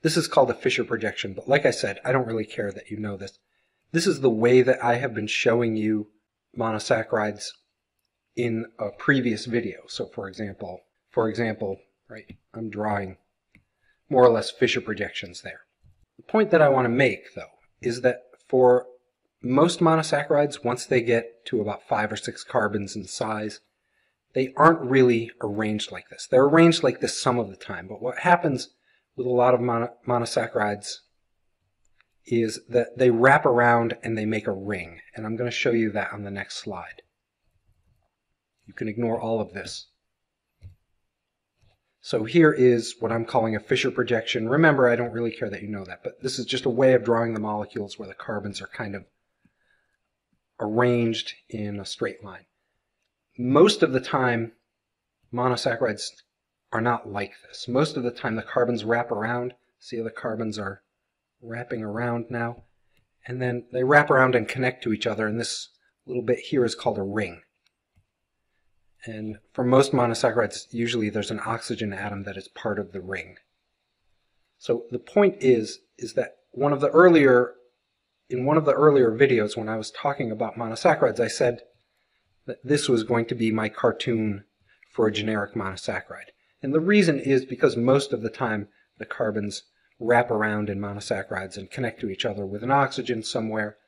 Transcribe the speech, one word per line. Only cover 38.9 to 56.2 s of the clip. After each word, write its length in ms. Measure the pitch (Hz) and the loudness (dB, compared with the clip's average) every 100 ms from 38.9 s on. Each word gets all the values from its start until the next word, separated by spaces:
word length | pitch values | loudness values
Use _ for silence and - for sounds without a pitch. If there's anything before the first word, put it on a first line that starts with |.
| 104 117 113 | -4 -2 -2
all 200 | 113 113 | -2 -4
of 140 | 101 | -4
this. 340 | 101 87 - - _ _ _ _ _ _ _ - _ _ _ _ _ _ _ _ _ _ _ _ _ | -10 -14 -14 -18 _ _ _ _ _ _ _ -20 _ _ _ _ _ _ _ _ _ _ _ _ _
So 220 | - 131 | -6 -4
here 280 | 113 170 156 | 0 6 6
is 420 | 123 127 120 - - | 6 4 4 0 -6
what 120 | 110 | -4
I'm 120 | 113 | -4
calling 300 | 113 123 113 107 | 0 0 0 -4
a 40 | |
Fisher 300 | - 127 131 | -2 -2 0
projection. 580 | 123 120 117 - 123 113 | -2 0 -2 -2 -4 0
Remember, 400 | 143 160 139 123 | 4 4 6 4
I 80 | 117 | 4
don't 160 | 120 | -2
really 200 | 110 117 | -4 -6
care 180 | - 110 | -4 -8
that 120 | 101 | -8
you 60 | 104 | -10
know 160 | 104 | -10
that, 200 | 92 90 | -12 -12
but 180 | 123 - | -14 -8
this 160 | 131 131 | -8 -6
is 80 | 113 | -6
just 180 | 131 | -4
a 60 | 135 | -2
way 240 | 117 131 | 2 4
of 100 | 127 | 4
drawing 300 | 107 117 117 | 4 0 0
the 60 | 110 | -4
molecules 580 | 107 104 101 117 101 - | -4 -6 -6 -8 -10 -12
where 100 | 98 | -16
the 60 | |
carbons 480 | - - 107 101 95 | -14 -10 -8 -8 -10
are 60 | 95 | -14
kind 260 | - 107 | -10 -10
of 100 | 98 90 _ _ _ _ _ _ _ _ _ _ _ _ _ _ _ | -10 -16 _ _ _ _ _ _ _ _ _ _ _ _ _ _ _
arranged 760 | 107 110 123 120 117 110 - - _ | -4 0 2 2 0 -2 -8 -14 _
in 320 | 113 104 101 | -10 -8 -8
a 40 | |
straight 400 | 98 - 107 - | -12 -8 -8 -8
line. 220 | 101 87 _ _ _ _ _ _ _ _ _ - | -18 -20 _ _ _ _ _ _ _ _ _ -6
Most 460 | 123 139 190 - | 2 8 8 6
of 100 | 156 | 2
the 80 | 131 | 2
time, 520 | - 143 127 117 113 _ _ _ _ _ _ _ _ | 0 0 0 0 -4 _ _ _ _ _ _ _ _
monosaccharides 760 | 120 127 120 139 117 123 101 - - | -2 0 0 -2 0 -2 -2 -10 -14